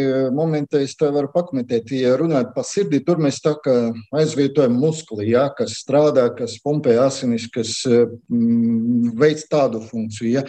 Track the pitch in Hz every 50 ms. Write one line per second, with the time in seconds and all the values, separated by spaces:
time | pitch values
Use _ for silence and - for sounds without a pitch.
0 | 135 135 131 131 135 131 123 143 160 165 156 151 143 - - 143 139 135 - -
1 | 160 147 143 147 143 135 - 175 175 175 - 131 120 123 123 117 110 110 139 131
2 | 127 123 127 131 160 165 156 135 120 - - 139 123 - - 196 202 165 156 135
3 | - - 175 156 156 143 135 - - 160 151 151 - 147 127 120 120 117 117 113
4 | 113 - - 151 - - 117 131 143 135 139 151 139 120 120 123 139 160 160 -
5 | - - 117 104 104 110 117 123 139 139 - - 117 104 - - - - 131 143
6 | 151 151 135 131 123 120 113 - 127 113 - - _ 143 151 151 139 131 113 117
7 | 131 135 131 - - 123 117 113 113 117 - 123 113 110 - - - 131 120 120
8 | 120 113 113 - - _ 120 120 117 117 117 117 117 117 117 113 113 120 123 120
9 | 117 120 113 113 143 156 151 151 - - - 151 139 123 113 113 110 107 - 117
10 | 110 110 104 107 120 117 120 139 135